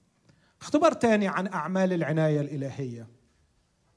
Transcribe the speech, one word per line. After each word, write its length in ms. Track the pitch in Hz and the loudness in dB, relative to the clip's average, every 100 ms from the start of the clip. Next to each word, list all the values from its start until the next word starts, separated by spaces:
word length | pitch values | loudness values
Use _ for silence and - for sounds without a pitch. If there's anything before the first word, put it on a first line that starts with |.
| _ _ _ _ _ _ | _ _ _ _ _ _
اختبار 320 | - 294 320 | -2 4 4
تاني 360 | 262 240 214 196 | 4 2 4 2
عن 180 | 151 190 | -2 -4
أعمال 460 | 185 151 190 185 | -6 -4 0 0
العناية 480 | 175 139 160 156 147 | 0 0 0 2 0
الإلهية. 680 | 143 143 135 127 127 117 110 _ _ _ _ _ _ _ _ | -2 -6 -8 -8 -10 -10 -16 _ _ _ _ _ _ _ _